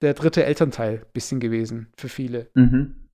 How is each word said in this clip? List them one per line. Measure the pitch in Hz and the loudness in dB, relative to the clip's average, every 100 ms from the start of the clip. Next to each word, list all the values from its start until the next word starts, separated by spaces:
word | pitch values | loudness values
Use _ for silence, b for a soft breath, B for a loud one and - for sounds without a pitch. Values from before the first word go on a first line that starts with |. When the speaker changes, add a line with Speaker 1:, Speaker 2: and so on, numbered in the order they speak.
Speaker 1:
der | 147 | -2
dritte | 143 160 175 143 | 0 0 2 0
Elternteil | 147 151 - 113 110 - | 0 0 0 -4 -6 -8
bisschen | 120 - 131 | -12 -6 -4
gewesen | 117 113 110 113 110 - | -2 -2 -4 -8 -14 -16
für | 135 | -14
viele. | - 127 120 117 | -10 -8 -8 0
Speaker 2:
Mhm. | 131 123 127 143 - - | 6 6 6 0 -8 -8